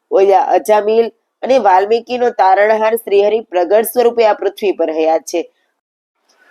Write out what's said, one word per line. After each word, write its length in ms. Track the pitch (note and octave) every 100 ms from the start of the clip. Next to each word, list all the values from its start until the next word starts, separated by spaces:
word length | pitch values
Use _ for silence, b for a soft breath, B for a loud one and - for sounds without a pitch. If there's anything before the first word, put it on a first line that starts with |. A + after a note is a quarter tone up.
| -
ઓલા 300 | F3+ G3 F#3
અજામિલ 720 | - F#3 F#3 G#3+ G#3 A3+ A3+ _ _ -
અને 160 | A3+ C4
વાલ્મીકીનો 720 | G3+ F#3 G3+ A#3 A3+ A#3+ A#3+
તારણહાર 680 | A3+ F#3+ F#3+ G#3+ A3 A3 A3+
શ્રીહરિ 440 | - G3 G#3 A3
પ્રગટ 440 | A3 F3 E3+ G#3+
સ્વરૂપે 420 | A3 B3 A#3 A#3 G#3+
આ 80 |
પૃથ્વી 380 | G3+ F#3+ F#3+ G3+
પર 200 | E3+ E3
હયાત 300 | D#3+ D#3+ D#3+
છે. 300 | - E3+ D#3 _ _ _ _ _ _ _ _ b b